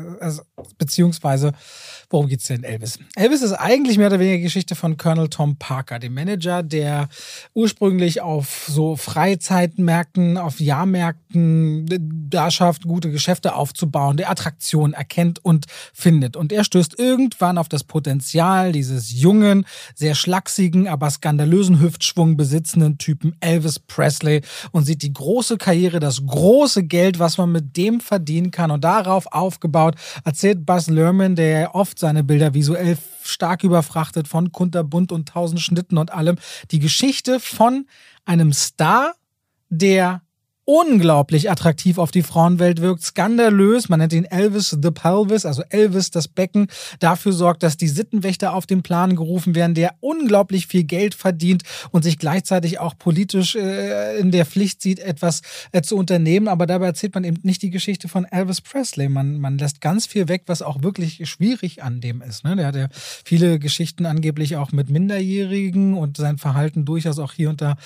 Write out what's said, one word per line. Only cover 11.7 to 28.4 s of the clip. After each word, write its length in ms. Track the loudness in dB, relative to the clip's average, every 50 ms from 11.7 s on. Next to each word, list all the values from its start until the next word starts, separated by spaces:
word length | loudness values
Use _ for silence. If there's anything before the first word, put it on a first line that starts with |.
| -2 -2 -4 -4
äh, 80 | -4 -4 -4 -6 -6 -8 -6 -4
da 220 | -2 0 0 0
schafft, 320 | 2 2 2 2 2 0 -4
gute 280 | -4 -2 4 4 4
Geschäfte 440 | 4 2 0 0 0 0 0 -2 -2
aufzubauen, 640 | -2 -4 -4 -4 -4 -4 -2 0 2 2 2 2
der 120 | 0 0 -2
Attraktionen 640 | -4 -4 -4 -8 -8 -8 -6 -2 0 2 2 2 0
erkennt 500 | -2 -8 -6 -2 0 0 0 0 0 2
und 220 | 2 2 2 2 -4 -16 -20 -20 -20 _
findet. 420 | 0 4 4 4 4 2 0 -4
Und 160 | -4 -4 -2
er 120 | 0 0 0
stößt 340 | 2 2 2 2 2 0 0
irgendwann 580 | 0 2 2 2 2 0 0 0 0 0 0
auf 120 | 0 -2 -2
das 140 | -4 -6 -6
Potenzial 880 | -4 -4 -4 -2 -2 -2 -4 -4 -2 0 2 2 4 4 2 2 2
dieses 400 | 0 -2 -2 -2 -4 -4 -6 -4
jungen, 540 | -2 4 4 6 6 6 6 6 4 2 2 -2 -8 -20 -20 -18 -10
sehr 200 | -4 -2 -2 0
schlachsigen, 720 | 0 0 0 -2 -2 -2 -4 -2 0 0 2 4 2 2
aber 220 | 2 -2 -2 -2 -2
skandalösen 720 | -4 -2 -2 0 0 2 4 4 4 4 6 6 6 6
Hüftschwung 580 | 6 4 2 -2 -6 -4 0 2 4 4 4
besitzenden 600 | 2 2 0 0 -2 -2 0 2 2 2 2 2
Typen 380 | -2 -2 -4 -2 0 -2 -4 -2 -2
Elvis 400 | -2 0 0 0 0 -2 -4 -6
Presley 600 | _ -10 -4 0 0 0 0 0 0 0 0 0 -2 -6 -16 -16 -10 -4
und 140 | -2 0 0
sieht 160 | 0 -2 -2
die 120 | -4 -8 -8
große 440 | -6 -2 -2 0 0 0 -2 -4
Karriere, 420 | -2 0 2 2 4 2 2 0 0
das 260 | -2 -2 -2 -2 -4
große 580 | -4 0 2 6 6 6 6 6 4 2 0 0
Geld, 360 | 2 2 4 4 4 2 2
was 180 | 0 0 0
man 140 | 0 0 0
mit 260 | 0 -2 -2 -4 -4
dem 220 | -2 0 0 0 -2
verdienen 520 | -2 -2 -4 -2 -2 -2 -2 -2